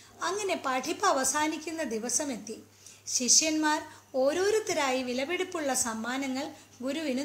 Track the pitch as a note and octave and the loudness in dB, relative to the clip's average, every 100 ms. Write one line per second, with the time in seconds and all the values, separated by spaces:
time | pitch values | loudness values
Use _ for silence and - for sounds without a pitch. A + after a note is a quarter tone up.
0 | - - E4 G4+ G4 D#4 C#4 B3+ C4+ F4+ | -20 -6 -4 -2 -2 -2 -2 -2 -2 0
1 | G4 C#4 B3+ D4+ D#4 D#4+ - D#4+ C#4+ A3 | 2 4 2 2 0 -2 -6 -6 -4 -4
2 | A#3+ - D4 A3 - A3 - - - - | -2 -2 -2 -6 -8 -14 -14 -20 -20 -18
3 | - - B3 - D#4 D#4 D4+ D#4 E4 - | -4 -2 6 6 6 2 2 2 -2 -16
4 | - C4 C4+ E4 G4 A4 G#4+ D#4 C#4 C4 | -6 2 2 4 2 2 2 0 2 0
5 | B3+ B3 C#4 F4+ F#4 E4+ C#4+ B3+ B3 A3 | 0 -2 -2 -2 -2 -2 0 0 0 -2
6 | A3+ C4 C#4 B3+ D4+ - - - B3 D4+ | -4 -4 -2 -4 -6 -10 -20 -8 -4 -4
7 | D#4 B3+ | -2 -2